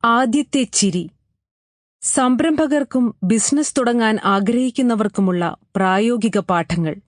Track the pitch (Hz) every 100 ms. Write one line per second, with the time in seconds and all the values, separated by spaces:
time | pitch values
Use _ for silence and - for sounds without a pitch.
0 | 233 233 262 262 294 277 247 - 202 180
1 | - _ _ _ _ _ _ _ _ _
2 | - - 254 254 320 311 311 294 277 262
3 | 240 - 185 220 - 285 294 - 240 240
4 | 226 220 190 196 202 240 254 233 247 220
5 | 214 - 196 180 170 - _ 196 190 190
6 | 226 240 214 202 180 180 - 170 160 202